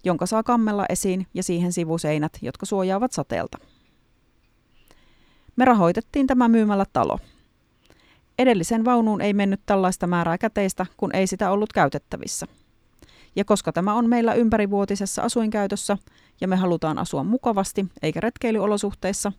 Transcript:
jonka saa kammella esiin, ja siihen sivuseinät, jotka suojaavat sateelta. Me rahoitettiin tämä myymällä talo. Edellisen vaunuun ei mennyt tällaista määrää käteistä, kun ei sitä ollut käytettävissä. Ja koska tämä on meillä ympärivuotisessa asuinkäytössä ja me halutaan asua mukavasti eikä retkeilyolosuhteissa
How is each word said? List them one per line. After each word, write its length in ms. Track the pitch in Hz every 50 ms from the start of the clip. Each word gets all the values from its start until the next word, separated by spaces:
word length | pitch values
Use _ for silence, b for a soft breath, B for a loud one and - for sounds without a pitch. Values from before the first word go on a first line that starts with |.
| -
jonka 220 | 180 175 147 -
saa 180 | 190 220 220 226
kammella 420 | - 240 233 220 214 208 202 - -
esiin, 380 | 185 - - 196 185 185 185 _ -
ja 100 | 180 180
siihen 300 | - 180 170 180 180 175
sivuseinät, 640 | 180 170 160 165 165 - 151 151 151 151 160 - -
jotka 240 | - - - - -
suojaavat 460 | - 208 190 185 185 190 202 247 247
sateelta. 460 | - - 139 _ - 90 - - - - _ b b b b b b b b b _ _ _ _ _ _ _ _ _ _ _ _ b b b b b b b b b b b b b b b b b
Me 100 | - 254
rahoitettiin 640 | 254 240 208 175 170 180 - - _ - 285 269
tämä 200 | 262 262 247 247
myymällä 380 | 233 226 226 214 208 208 196 196 - _
talo. 260 | 131 107 67 - - b b b b b b _ _ _ _ _ _ b b b b b b b b b _ _ -
Edellisen 460 | 254 254 233 190 165 - 226 226 220
vaunuun 360 | 247 247 240 226 220 214 -
ei 120 | - 208 202
mennyt 280 | 202 202 196 196 - _
tällaista 420 | - 202 196 185 185 185 - -
määrää 300 | 175 180 175 170 170 165
käteistä, 480 | 180 - - _ 208 202 190 - - 180 - _
kun 180 | - 208 - -
ei 120 | 190 190
sitä 240 | 185 190 185 214 180
ollut 220 | 196 202 214 214 -
käytettävissä. 720 | 202 160 139 - 143 _ _ - - - - - - - - _ _ _ _ _ _ _ _ _ b b b b b b b b
Ja 100 | 190 202
koska 260 | - 214 - - 175
tämä 220 | 156 165 180 202 208
on 160 | 240 240 226
meillä 240 | 240 240 226 233 -
ympärivuotisessa 880 | - 240 220 233 214 208 196 202 202 202 196 202 196 196 190 - -
asuinkäytössä 760 | - 240 - 240 226 214 214 214 202 196 202 196 - - 202 196 b b b b b b b b
ja 60 | 180
me 80 | 185 185
halutaan 420 | 185 185 180 170 160 - 156 156
asua 260 | - 170 - - 143 135
mukavasti 600 | 185 233 254 - - 214 196 190 - - - 196 175 _ -
eikä 180 | - 160 151 165
retkeilyolosuhteissa 1120 | 185 240 - - - 233 220 214 190 208 208 202 - 202 - - - 185 202 - - 202 196